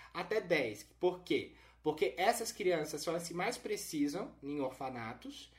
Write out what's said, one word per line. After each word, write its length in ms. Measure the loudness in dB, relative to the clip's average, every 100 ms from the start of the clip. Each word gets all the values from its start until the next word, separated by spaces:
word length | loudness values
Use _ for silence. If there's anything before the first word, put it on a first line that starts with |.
| -10
até 260 | -6 0 0
dez. 480 | 4 4 4 -2 -12 2
Por 220 | 2 2
quê? 300 | 0 0 0 -10 -20 -6
Porque 320 | -2 2 2 2
essas 340 | 2 4 0
crianças 520 | 0 2 4 2 -4
são 120 | -2
as 140 | -2 -2
que 60 |
mais 240 | -2 -2 -2
precisam 760 | -4 -4 -2 0 0 0 -6 -8
em 160 | -6 -2
orfanatos, 880 | -2 -4 -6 -6 -8 -8 -12 -14 -16